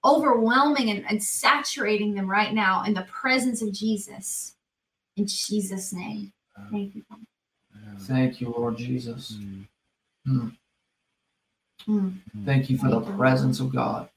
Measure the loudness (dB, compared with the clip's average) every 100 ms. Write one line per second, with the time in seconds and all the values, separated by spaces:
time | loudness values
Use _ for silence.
0 | 6 6 6 4 6 4 4 4 2 0
1 | -2 -2 -2 0 2 2 0 -2 0 2
2 | 0 -2 0 0 2 2 2 2 2 -2
3 | -2 -4 0 2 2 -2 -4 -2 -2 -2
4 | -4 -12 -8 -8 -10 _ _ _ _ _
5 | _ -4 -4 -2 -2 -2 -2 -6 -8 -8
6 | -8 -10 -12 _ _ -20 -8 -6 -6 -10
7 | -18 -20 -20 _ _ _ _ -20 -18 -16
8 | -2 2 2 0 -6 -2 -2 -2 -4 -4
9 | -4 -10 -12 -12 -12 -14 -16 _ _ _
10 | _ _ -2 0 -2 -10 _ _ _ _
11 | _ _ _ _ _ _ _ _ -2 0
12 | 0 -4 -14 -10 2 2 2 0 2 0
13 | 0 2 4 4 2 2 0 0 -2 -4
14 | -8